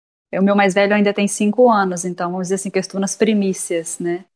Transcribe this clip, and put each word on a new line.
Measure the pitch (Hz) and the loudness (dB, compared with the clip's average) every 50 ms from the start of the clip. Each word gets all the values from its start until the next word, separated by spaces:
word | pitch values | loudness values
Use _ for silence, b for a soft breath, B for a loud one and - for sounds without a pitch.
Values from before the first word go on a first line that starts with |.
| _ _ _ _ _ _ | _ _ _ _ _ _
O | - 185 | -2 0
meu | 190 202 202 | 2 4 4
mais | 202 202 196 180 | 4 4 4 4
velho | 202 202 196 208 | 2 2 2 2
ainda | 208 202 202 | 2 2 0
tem | 202 208 202 | 0 0 -2
cinco | 196 - - 208 208 202 247 247 240 | -2 -2 -2 -2 0 4 4 4 6
anos, | 220 202 196 185 180 170 185 | 6 4 0 -2 -2 -6 -6
então, | 180 175 - 175 175 | -8 -6 -6 -6 -6
vamos | 180 185 180 | -4 -6 -4
dizer | 175 196 | -4 -4
assim, | 190 - 196 | -4 -4 -4
que | - 190 | -4 -4
eu | |
estou | 185 - - 196 | -6 -4 -6 -4
nas | 190 196 - | -4 -4 -2
primícias, | - 220 208 220 208 190 190 185 - - - 175 165 165 - - - | -2 0 0 2 0 0 -2 -4 -4 -6 -4 -4 -4 -4 -6 -10 -6
né? | 175 175 175 180 190 _ _ | -6 -6 -6 -6 -10 _ _